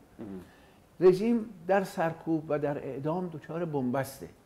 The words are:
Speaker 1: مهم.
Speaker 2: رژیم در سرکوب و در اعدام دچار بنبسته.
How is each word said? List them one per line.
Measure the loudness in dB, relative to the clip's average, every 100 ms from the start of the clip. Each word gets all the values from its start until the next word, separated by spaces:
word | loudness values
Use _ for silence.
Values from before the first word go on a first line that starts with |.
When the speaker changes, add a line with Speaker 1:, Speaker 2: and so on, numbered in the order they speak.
| -18 -14
Speaker 1:
مهم. | -12 -12 -14 -20 -20 -20 -18 4
Speaker 2:
رژیم | 6 6 4 2 0 -6 2
در | 2
سرکوب | 2 0 -2 -2 -2 -2 0
و | -2
در | 0 -4
اعدام | -6 -6 -2 -2 -4
دچار | -8 -8 -6
بنبسته. | -4 -2 0 0 -2 -6 -16 -18